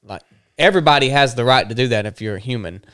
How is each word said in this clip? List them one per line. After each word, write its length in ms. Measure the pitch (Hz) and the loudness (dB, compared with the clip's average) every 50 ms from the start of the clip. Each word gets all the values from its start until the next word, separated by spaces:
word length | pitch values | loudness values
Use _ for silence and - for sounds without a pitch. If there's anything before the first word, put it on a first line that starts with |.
Like, 200 | _ 104 98 85 - _ _ _ _ _ _ - | _ -16 -16 -16 -16 _ _ _ _ _ _ 0
everybody 500 | 156 196 196 180 156 156 147 143 135 127 | 2 2 2 2 4 4 4 4 2 2
has 260 | 139 143 139 131 117 | 2 2 2 2 0
the 100 | 123 120 | 0 2
right 220 | 123 131 131 - 104 | 2 2 2 2 0
to 60 | 113 | -2
do 140 | 113 127 127 | -2 -2 0
that 160 | 117 107 104 | 0 -2 -2
if 160 | 107 101 - | -4 -8 -10
you're 160 | 110 107 104 | -8 -8 -8
a 40 | 92 | -8
human. 440 | 104 127 127 117 101 82 87 - - _ | -8 -8 -8 -8 -8 -10 -12 -14 -18 _